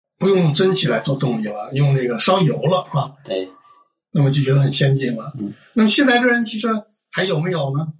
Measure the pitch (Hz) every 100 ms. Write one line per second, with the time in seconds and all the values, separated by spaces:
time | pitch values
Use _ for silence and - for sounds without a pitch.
0 | _ - 190 190 165 147 190 185 143 113
1 | - - 131 113 107 104 - 131 143 135
2 | 123 113 - 190 160 117 147 180 - 147
3 | 131 - - 95 92 - _ _ _ _
4 | _ - 139 143 135 139 135 - 139 135
5 | 127 113 - - 101 - - - 220 -
6 | 277 240 247 240 226 220 233 220 - _
7 | _ - 190 160 170 170 139 139 160 -